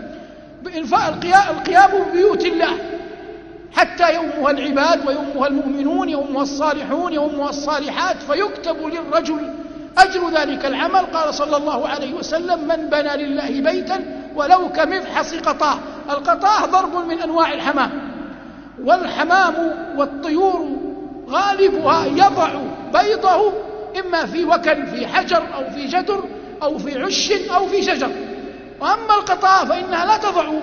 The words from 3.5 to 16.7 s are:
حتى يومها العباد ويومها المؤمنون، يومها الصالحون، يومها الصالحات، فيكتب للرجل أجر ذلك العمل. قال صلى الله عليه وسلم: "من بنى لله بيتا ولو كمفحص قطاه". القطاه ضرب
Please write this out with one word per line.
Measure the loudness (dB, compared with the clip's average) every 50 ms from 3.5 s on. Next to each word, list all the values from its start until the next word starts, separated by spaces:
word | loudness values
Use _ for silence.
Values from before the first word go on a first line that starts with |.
| -18 -18 -18 -2 2
حتى | 2 2 2 2 2 2 4 4
يومها | 2 -2 -2 -2 0 2 2
العباد | 2 2 0 0 2 2 4 4 4 2 2
ويومها | 0 -2 -2 -4 -4 -2 0 0 0
المؤمنون، | 0 0 0 -2 -2 0 0 0 0 0 0 -2
يومها | -2 -2 -2 -2 -2 -2
الصالحون، | -2 -2 -2 -2 0 0 0 -2 -4 -4 -2 -2 -2 -2
يومها | -2 -2 -2 -2 -2 -2 -4 -4
الصالحات، | -4 -4 -4 -4 -4 -2 -4 -4 -4 -2 -2 -2 -2
فيكتب | -4 -4 -2 -2 0 -2 -2 -4 -6 -6 -6 -4 -4 -6
للرجل | -6 -6 -6 -4 -2 -2 0 0 0 -4 -4 -6 -8 -10 -10 -12 -14 -14 -14 -16 -2 4 4
أجر | 4 4 4 0 -2 0
ذلك | 0 0 0 0 -2 -2 -2
العمل. | -2 -2 -2 0 2 2 2 2 2 0
قال | 0 0 0 0
صلى | -2 -2 0 0
الله | 0 0 -2 -2 -2 -2 -2
عليه | -4 -4 -6 -6 -6
وسلم: | -8 -6 -4 -4 -4 0 -2 -2 -2 0 -2
"من | -2 -2 0 0
بنى | 0 0 0 0 -2
لله | -4 -4 -4 -4 -4 -4 -4 -4 0
بيتا | 0 2 0 0 -2 -2 -4 -4 -4 -8 -10 -12 -12 -6 -4
ولو | -2 4 6 6 6 4 2
كمفحص | 0 0 2 2 0 -2 -4 -2 -2 -2 -2 -2 -6
قطاه". | -2 -2 -2 0 2 0 0 0 -2 -6 -10 -12 -12 -6 -6
القطاه | -4 -2 0 0 2 2 4 2 4 2 2
ضرب | 2